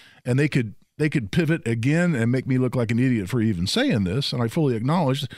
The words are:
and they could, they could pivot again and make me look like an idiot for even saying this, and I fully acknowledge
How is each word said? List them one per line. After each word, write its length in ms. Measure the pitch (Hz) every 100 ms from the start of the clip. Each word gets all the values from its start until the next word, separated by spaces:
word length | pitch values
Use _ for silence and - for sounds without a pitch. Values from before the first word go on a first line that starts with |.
| - -
and 140 | 127 127
they 80 | 151
could, 300 | 143 107 - _ -
they 120 | 151
could 220 | 151 107
pivot 340 | - 156 165 -
again 480 | 117 123 160 175
and 160 | 139 113
make 160 | 131 135
me 100 | 127
look 200 | 127 131
like 160 | 110
an 80 | 117
idiot 280 | 131 117 92
for 120 | 127
even 260 | 110 90 92
saying 380 | 214 277 127
this, 280 | 92 113 -
and 80 | 127
I 60 | 117
fully 300 | 170 147 113
acknowledge 500 | 123 180 139 135 143